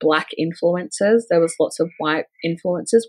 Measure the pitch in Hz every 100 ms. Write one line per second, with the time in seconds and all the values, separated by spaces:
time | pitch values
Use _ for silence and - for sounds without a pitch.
0 | 156 156 - - 160 170 170 180 - -
1 | 202 233 226 170 165 - 151 - 170 -
2 | 156 156 - _ 165 170 185 175 - 233